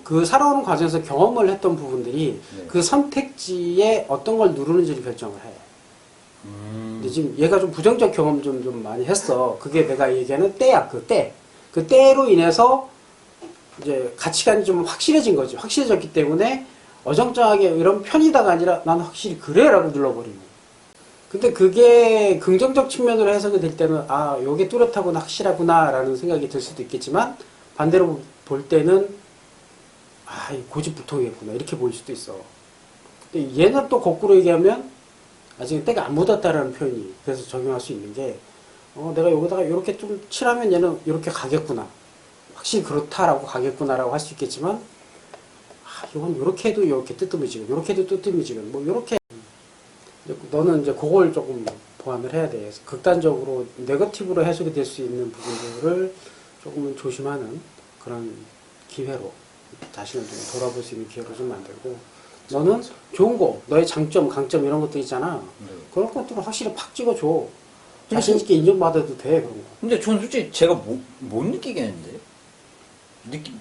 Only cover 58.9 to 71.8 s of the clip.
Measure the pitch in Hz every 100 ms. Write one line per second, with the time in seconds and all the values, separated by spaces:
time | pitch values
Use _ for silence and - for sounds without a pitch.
58.9 | - 135 131 98 - _ _ _ - -
59.9 | - 101 127 107 - - 127 127 123 120
60.9 | 120 110 120 113 113 127 101 98 - 127
61.9 | 120 - - - - - 131 165 233 -
62.9 | - - - 214 240 175 - - 151 165
63.9 | 156 151 190 143 143 135 165 143 151 147
64.9 | 143 127 127 160 135 - - 98 - -
65.9 | 180 226 269 - 214 196 214 214 - -
66.9 | - 233 - 151 165 - - - - -
67.9 | - - 226 208 220 - 160 165 196 165
68.9 | 160 143 127 131 160 117 107 - - 220
69.9 | 233 214 214 233 262 - - 170 170 104
70.9 | 127 - - 117 110 170 349 277 190